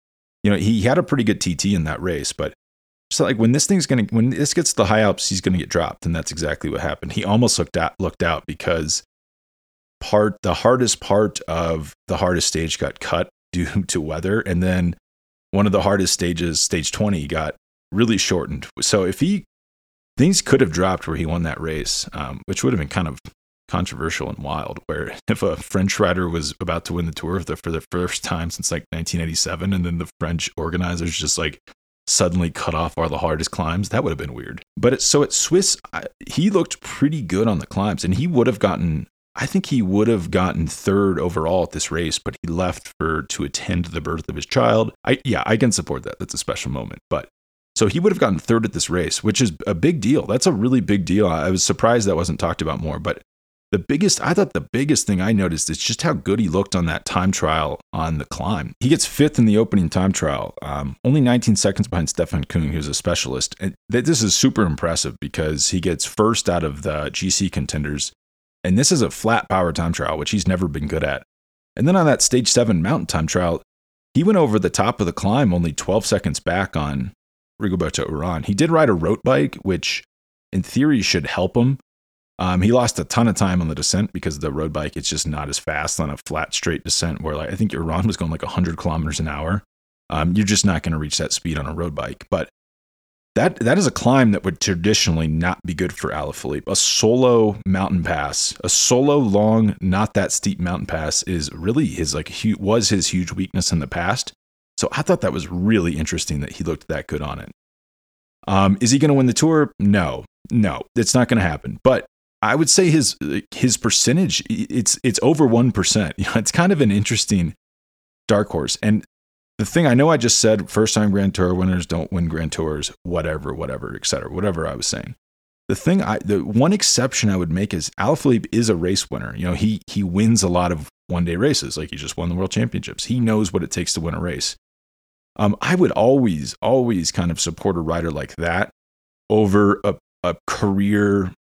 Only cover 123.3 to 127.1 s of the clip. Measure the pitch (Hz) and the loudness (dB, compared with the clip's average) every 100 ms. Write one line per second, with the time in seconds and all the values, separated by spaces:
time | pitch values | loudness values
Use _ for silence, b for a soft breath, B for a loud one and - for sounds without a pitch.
123.3 | 76 71 71 76 65 - - - - - | -4 -6 -6 -6 -8 -10 -8 -4 -4 -4
124.3 | 87 101 82 78 67 - - - - _ | -4 -2 -2 -4 -4 -6 -6 -8 -14 _
125.3 | _ _ _ - 98 - 190 - 107 98 | _ _ _ -4 -2 2 2 2 -2 0
126.3 | 101 65 107 156 202 - - 131 | 0 2 2 4 4 2 0 0